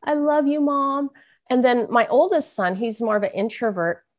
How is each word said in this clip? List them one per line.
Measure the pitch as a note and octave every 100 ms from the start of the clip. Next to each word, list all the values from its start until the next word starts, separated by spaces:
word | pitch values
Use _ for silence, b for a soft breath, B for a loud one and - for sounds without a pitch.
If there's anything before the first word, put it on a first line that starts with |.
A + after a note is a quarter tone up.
I | -
love | D4 D4 D4 C#4
you, | D4
Mom. | D4 C#4+ C#4 C#4 C#4+ - b b _
And | B3+
then | B3+ B3 A3+
my | A#3+ A3+
oldest | A#3+ E4+ F#4 D4
son, | - F#3+ F#3
he's | A#3 G#3+
more | A3+ G#3+
of |
an | G3
introvert. | - G#3+ - A#3 F#3+ E3+ E3+ _